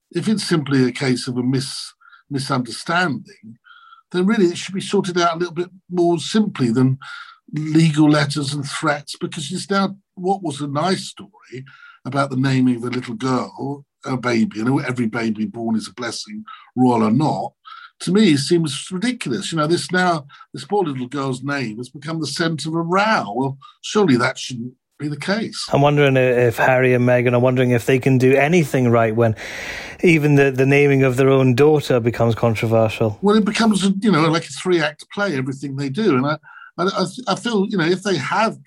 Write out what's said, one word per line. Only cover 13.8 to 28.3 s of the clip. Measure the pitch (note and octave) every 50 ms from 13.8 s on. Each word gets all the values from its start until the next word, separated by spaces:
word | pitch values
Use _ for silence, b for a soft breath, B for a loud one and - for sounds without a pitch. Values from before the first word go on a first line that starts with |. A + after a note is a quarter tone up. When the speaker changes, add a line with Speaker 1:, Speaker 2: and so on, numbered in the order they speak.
| - _ _ _ -
Speaker 1:
a | C3+ C3
baby, | A#2 A#2 B2 A#2 A2+ A2 G2 G2 G#2+
and | A2+ B2+ C#3 D#3+ -
every | B2+ A#2+ B2 A#2+
baby | A2 A#2+ A#2 A2+ A2+ G#2 G#2+ G#2+
born | G2+ - A#2 A#2 A2+ A2
is | G#2+ G2+
a | F#2+ -
blessing, | B2 G2 G#2 G#2 - - G#2+ G#2+ G#2+ A2 B B B B B B
royal | B2+ B2+ B2 A#2+ A2 A2
or | G#2+
not, | A#2 C#3+ D#3 B2+ - - - - _ _ _ B B B B B B -
to | - E3+
me | F#3 G#3+ A3 F3 D3
seems | C#3 C#3 - F3 E3+ E3 D3 - - - -
ridiculous. | F#3 F3+ A3+ B3+ A#3+ - - D3 A2+ G2 - -
You | E3
know, | D#3+ D3+
this | D3+ F3 - - -
now, | F3+ F3+ F#3 F3 E3+ D3 C#3 B B B B B B
this | C3+ -
poor | - G3+ G#3 F3+
little | D3 C3+ B2+ B2
girl's | A#2+ C#3 C#3+ C#3 C3+ B2 B2
name | C3 C#3 C#3+ C#3 B2 G#2+ G#2
has | A#2 B2 -
become | - C#3+ C#3 E3 E3 E3
the | D3
centre | C3 C#3 - E3+ E3 D#3+ C3+ C#3+ D#3+
of | D#3+
a | E3
row. | E3 E3 F3+ G3 G#3 A3 A3 F3 G#2+ G2+ G2+
Well, | B2+ C3+ C3+ C3+ - B B B B
surely | B - - G#3+ G3+ D#3 B2+
that | A#2 B2 - -
shouldn't | - - - B2+ A2+ A#2 B2+ - _ _ _ _ -
be | C#3+
the | D3+ D3
case. | C#3+ - F#3 G3+ A3+ - - - - - -
Speaker 2:
I'm | - C#3+
wondering | C#3+ D3 D3 D3 C#3+ C3+ C3
if | C3 B2+ B2+ A#2+ B2 B2 A#2 -
Harry | - - B2+ B2+ B2+ C3 B2+ B2+
and | B2 B2
Meghan | B2 B2 B2 A#2+ B2 B2
are | A#2+
wondering | B2+ C3 B2+ C3 B2+ B2
if | B2 A2+ -
they | C3+ C3
can | B2+ - C#3 C3 B2
do | B2+ B2+